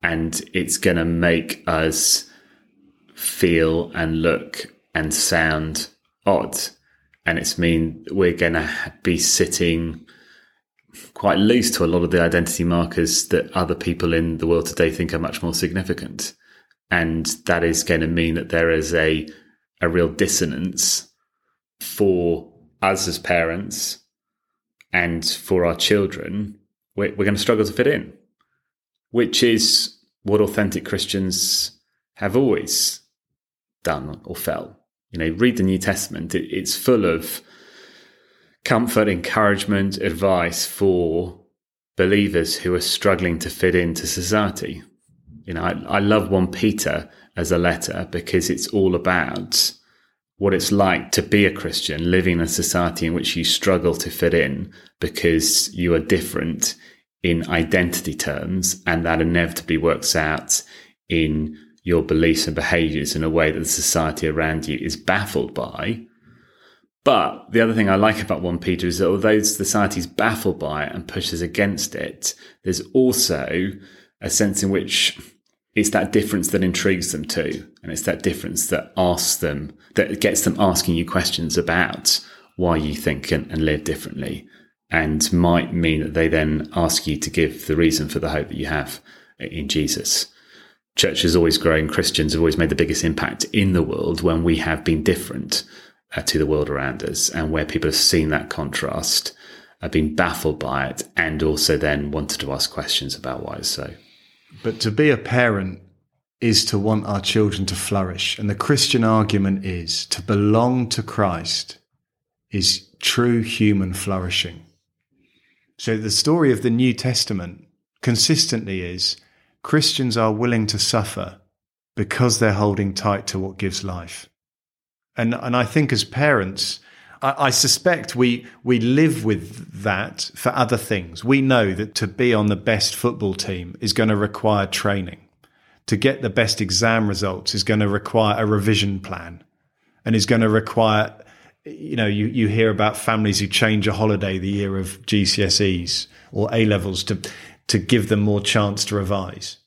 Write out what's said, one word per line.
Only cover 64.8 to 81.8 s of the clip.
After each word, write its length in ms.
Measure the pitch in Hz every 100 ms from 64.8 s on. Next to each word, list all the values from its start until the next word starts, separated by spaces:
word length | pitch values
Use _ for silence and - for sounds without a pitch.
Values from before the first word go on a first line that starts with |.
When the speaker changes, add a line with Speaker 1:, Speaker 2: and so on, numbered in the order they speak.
Speaker 1:
is 160 | - 73
baffled 560 | - 95 101 - 62
by. 460 | - 62 - 98 113 - _ _ _ _ _ _ _ _ _
But 480 | - 120 76 - -
the 100 | 113
other 120 | 113
thing 140 | 113 101
I 80 | 95
like 260 | 107 107
about 200 | - 78
one 160 | 87 85
Peter 280 | 90 90 90
is 120 | 85
that 100 | 90
although 320 | 98 107 107
society's 640 | 101 - 98 107 98 98 87
baffled 540 | - 110 110 101 87
by 240 | 76 76
it 100 | 73
and 140 | - 82
pushes 320 | - 87 85
against 560 | 87 - 101 92 - -
it, 380 | - - - - - _
there's 200 | - 85 -
also 800 | 131 127 123 - 80 65 82 95 101 - - _ _
a 100 | -
sense 320 | - 104 98
in 80 | 98
which 480 | 95 95 - - - - _ _ _ _
it's 160 | - 104
that 220 | 107 95
difference 360 | 110 107 101 87
that 160 | 101
intrigues 480 | 92 87 101 92 87
them 120 | 78
too. 420 | 76 - 76 - - _
And 80 | -
it's 120 | 80
that 200 | - 85
difference 440 | 92 87 87 87 -
that 260 | 85 - -
asks 400 | 92 87 - -
them, 400 | 78 71 76 - _
that 260 | - 80 -
gets 220 | 104 90
them 140 | - -
asking 380 | 95 90 - 82
you 80 |
questions 520 | 85 92 85 - 80 80
about 640 | 85 85